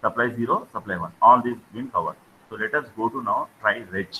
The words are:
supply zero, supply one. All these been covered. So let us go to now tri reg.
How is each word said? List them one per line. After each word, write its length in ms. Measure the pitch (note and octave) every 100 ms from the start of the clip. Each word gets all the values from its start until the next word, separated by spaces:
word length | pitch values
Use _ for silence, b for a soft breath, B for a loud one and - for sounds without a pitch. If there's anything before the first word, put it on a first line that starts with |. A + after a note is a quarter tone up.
supply 340 | A2 A#2 A#2+ A2+
zero, 320 | A#2 F3+ -
supply 240 | A2 G2+ F2+
one. 160 | E2+ -
All 200 | A2 B2
these 160 | A#2+ A2+ -
been 160 | A2 B2+
covered. 240 | F#2+ D#2+ - _ _ -
So 60 | G#2+
let 180 | A2
us 140 | D3+ C3 -
go 100 | A2+
to 160 | C3
now 240 | A2+ A#2 D3 _
tri 220 | G#2+ G2+ G2+
reg. 160 | F#2+ F#2 -